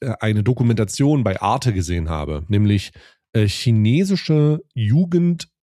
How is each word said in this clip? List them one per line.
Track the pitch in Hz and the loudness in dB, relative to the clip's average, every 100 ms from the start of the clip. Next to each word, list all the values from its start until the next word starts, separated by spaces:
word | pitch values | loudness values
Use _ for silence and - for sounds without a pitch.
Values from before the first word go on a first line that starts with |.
äh, | 127 - | -8 -4
eine | 110 107 | -2 0
Dokumentation | 104 123 120 113 104 - 143 147 | 0 0 2 2 -2 0 0 2
bei | 104 95 | 0 -2
Arte | 101 123 127 | -2 -2 0
gesehen | 98 82 87 80 | -2 -2 -2 -2
habe, | 80 73 76 78 | -4 -4 -8 -2
nämlich, | 104 104 101 - - - _ _ | 2 2 2 -2 -18 -20 _ _
äh, | 117 104 | 0 0
chinesische | - 123 110 107 139 196 190 - 156 147 151 - | 0 0 2 4 2 0 -2 0 2 2 0 -4
Jugend-, | 127 107 139 180 175 170 170 - _ | -6 0 2 2 2 0 -2 -6 _